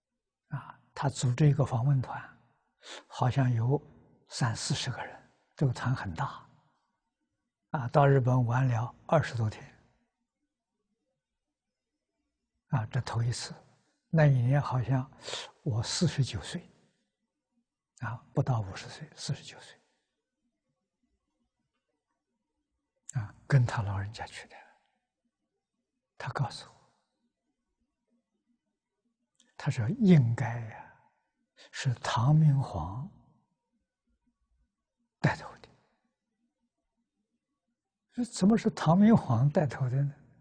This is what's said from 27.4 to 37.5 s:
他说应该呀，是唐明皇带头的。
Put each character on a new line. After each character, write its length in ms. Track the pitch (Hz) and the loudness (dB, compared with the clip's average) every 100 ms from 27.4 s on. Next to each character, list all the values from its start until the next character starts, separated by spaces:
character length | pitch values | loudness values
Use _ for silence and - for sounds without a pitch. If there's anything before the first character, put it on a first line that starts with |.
| _ _ _ _ _ _ _ _ _ _ _ 233 208 _ _ _ _ _ _ _ _ - | _ _ _ _ _ _ _ _ _ _ _ _ _ _ _ _ _ _ _ _ _ -8
他 140 | 147 | -6
说 180 | 131 110 | -4 -4
应 460 | 254 196 156 117 | 2 6 6 6
该 260 | 117 113 117 | 0 -4 -6
呀， 340 | 110 - - - _ _ _ _ _ _ - | -10 -14 -20 -20 _ _ _ _ _ _ -18
是 240 | - 135 | -6 -4
唐 400 | 113 - 120 127 | -4 -2 0 4
明 240 | 156 156 135 | 6 6 4
皇 500 | - 87 80 117 175 - _ _ _ _ _ _ _ _ _ _ _ _ _ _ _ _ _ _ _ _ | -2 -6 -6 -8 -10 -14 _ _ _ _ _ _ _ _ _ _ _ _ _ _ _ _ _ _ _ _
带 140 | 147 - | -2 -2
头 120 | - - | -10 -20
的。 100 | - _ _ _ _ _ _ _ _ _ _ _ _ _ _ _ _ _ _ | -20 _ _ _ _ _ _ _ _ _ _ _ _ _ _ _ _ _ _